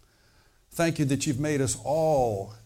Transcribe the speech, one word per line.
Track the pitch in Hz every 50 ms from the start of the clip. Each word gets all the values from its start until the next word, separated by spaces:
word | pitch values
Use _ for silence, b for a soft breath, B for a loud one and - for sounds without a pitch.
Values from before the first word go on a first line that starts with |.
| b b b b b b b b b b b b b b
Thank | - - 170 165 160 -
you | 151
that | 135 139 135 - 156
you've | 139 113
made | 147 151 151 139
us | 135 120 - - 110
all | 110 143 160 160 156 156 139 127 117 107 95 98 101 - - -